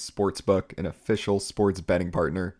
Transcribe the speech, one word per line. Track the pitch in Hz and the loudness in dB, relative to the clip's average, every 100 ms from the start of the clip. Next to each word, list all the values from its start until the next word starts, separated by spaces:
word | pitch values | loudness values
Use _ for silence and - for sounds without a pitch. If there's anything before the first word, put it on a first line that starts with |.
| - | -6
Sportsbook, | - 98 - - 95 - - | -2 -2 0 2 2 0 -6
an | 85 | -6
official | - - 104 - 101 | -6 -2 -2 0 0
sports | - - 101 92 | -2 0 2 2
betting | 85 90 90 | 0 0 0
partner | 82 78 87 90 | 0 0 0 -6